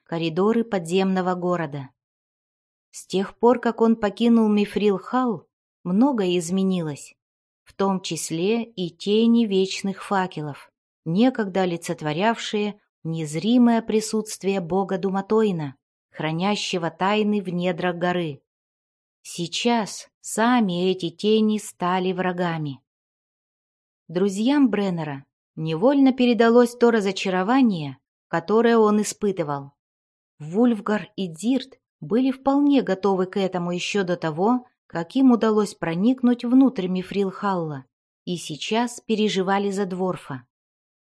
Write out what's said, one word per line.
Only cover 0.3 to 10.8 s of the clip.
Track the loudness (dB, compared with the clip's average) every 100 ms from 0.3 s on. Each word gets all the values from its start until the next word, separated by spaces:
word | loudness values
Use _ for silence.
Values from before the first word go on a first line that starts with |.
| 0 2 2
подземного | 0 -4 -2 0 2 0 0
города. | -2 -2 -2 -4 -8 -14 _ _ _ _ _ _ _ _ _ _
С | -18 -6
тех | -4 -4 2
пор, | 2 4
как | 0 0
он | 2 2
покинул | -2 0 2 4 4
Мифрил | 2 0 0 0 0
Халл, | -2 -2 -2 -4 -8 _ _ _
многое | -2 2 2 2 0 0
изменилось, | 0 0 0 0 -4 -8 -14 _ _ _ _ _
в | _
том | -4 -2 -2
числе | -4 -8 -6 -2 0 -2
и | -4 -8 -8
тени | -6 0 2 4 4 4
вечных | 2 0 -2 -6 -8
факелов, | -4 -2 -2 -6 -10 -12 -18 _